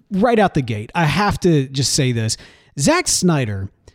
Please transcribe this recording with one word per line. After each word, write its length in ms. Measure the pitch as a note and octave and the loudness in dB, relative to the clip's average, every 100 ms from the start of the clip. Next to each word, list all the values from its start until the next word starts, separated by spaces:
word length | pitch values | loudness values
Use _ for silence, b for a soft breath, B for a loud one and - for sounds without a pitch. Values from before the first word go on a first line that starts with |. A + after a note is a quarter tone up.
| - | -6
right 280 | F#3 A#3+ A3+ | 0 2 4
out 140 | F#3 | 2
the 80 | D#3 | 0
gate, 300 | A#2+ G#2 - | -4 -6 -6
I 80 | F3 | -2
have 340 | D#3 D3 G#3 - | 0 2 0 2
to 260 | F3+ D3+ C3+ | 2 2 0
just 240 | C3+ B2+ | -4 -2
say 220 | - C3 | 0 0
this. 240 | A#2 A2 - B B B - | -2 -4 -6 B B B -2
Zack 300 | E3+ F4 - | 0 2 0
Snyder, 600 | - F3+ D3+ A2+ G2 G2 _ - | 0 0 0 -2 -6 -10 _ -20